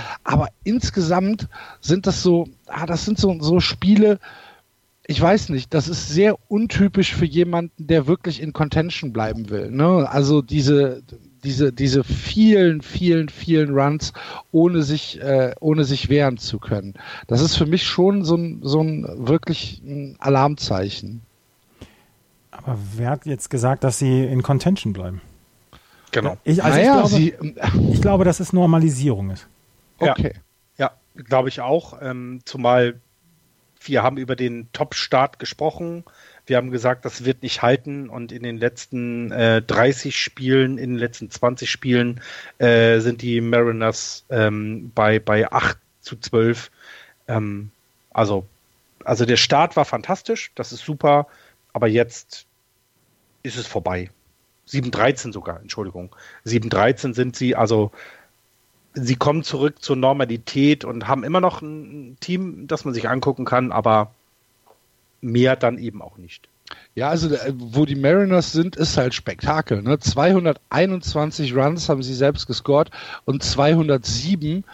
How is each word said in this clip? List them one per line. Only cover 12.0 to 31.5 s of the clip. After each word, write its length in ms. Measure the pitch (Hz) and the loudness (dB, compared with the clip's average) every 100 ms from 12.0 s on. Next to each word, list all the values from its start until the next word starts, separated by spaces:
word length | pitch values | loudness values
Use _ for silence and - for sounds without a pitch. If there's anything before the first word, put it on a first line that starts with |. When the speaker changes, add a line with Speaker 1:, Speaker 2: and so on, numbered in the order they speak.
Speaker 1:
vielen, 760 | 123 139 - 214 220 208 175 156 | 0 -4 -2 4 6 6 4 2
vielen, 480 | - - 180 165 151 | -6 -2 2 2 0
vielen 420 | - - 160 147 | -6 0 2 4
Runs, 400 | 139 139 151 - - - - - | 2 2 0 -6 -10 -16 -16 -2
ohne 320 | 160 170 170 | 2 4 2
sich, 380 | 143 151 - - | 0 -4 -6 -8
äh, 340 | 135 135 127 - | 0 0 0 -2
ohne 240 | 156 156 135 | 0 2 0
sich 240 | 139 - | -2 2
wehren 280 | 147 143 123 | 2 2 0
zu 220 | - 107 | -8 -10
können. 360 | - 104 98 - - - - | -4 -6 -6 -14 -18 -16 -2
Das 120 | 117 | 2
ist 160 | 156 - | 2 2
für 100 | 151 | 2
mich 200 | 175 - | 0 0
schon 400 | - 185 202 160 | 2 2 2 0
so 100 | 170 | 0
ein, 240 | 170 - | -2 -8
so 200 | 135 151 | -2 0
ein 260 | 160 151 - 92 120 | 0 -2 -8 -4 0
wirklich 560 | 165 - 151 - - | 0 0 -6 -8 -14
ein 340 | 135 143 139 - | -12 -12 -12 -6
Alarmzeichen. 1000 | 139 139 143 147 - 95 101 - 98 113 113 _ _ _ _ _ - _ _ _ _ _ _ | 0 2 2 0 -4 -2 -4 -8 -12 -16 -18 _ _ _ _ _ -20 _ _ _ _ _ _
Speaker 2:
Aber 260 | - - 113 101 110 | -14 -8 -8 -8 -6
wer 120 | 120 | -4
hat 140 | 143 151 | -4 -6
jetzt 240 | 139 - | -8 -6
gesagt, 360 | 131 123 131 131 | -2 0 0 -2
dass 120 | - | 0
sie 280 | 135 127 131 | 2 2 2
in 180 | 127 | 0
Contention 480 | 123 135 175 196 110 | 0 0 2 0 -2
bleiben? 300 | 98 92 92 - _ _ _ _ - _ _ _ | -6 -8 -10 -14 _ _ _ _ -20 _ _ _
Speaker 3:
Genau. 260 | 120 143 - | -2 -2 -2
Speaker 2:
Ich, 180 | - 170 | 0 2
also 160 | 160 147 | 4 6
Speaker 1:
Naja, 240 | 233 269 - | 6 6 6
Speaker 2:
ich 320 | 156 160 - | 4 2 0
glaube, 180 | 151 - - - | -10 -4 0 2
Speaker 1:
sie 140 | - | 2
Speaker 2:
ich 80 | - | 2
glaube, 240 | 202 196 180 | 4 4 2
dass 160 | 160 | 0
es 100 | 180 | 0
Normalisierung 800 | 185 175 165 160 127 143 101 98 | 2 4 6 4 2 0 -2 -4
ist. 160 | 92 - _ _ _ _ - | -8 -14 _ _ _ _ -2
Speaker 3:
Ja. 100 | 175 | 0
Speaker 1:
Okay. 220 | - 143 - _ _ _ - | 0 -2 -6 _ _ _ -6
Speaker 3:
Ja, 140 | 135 - _ - | -6 -6 _ -20
glaube 320 | 117 131 | 0 0
ich 140 | 131 | 0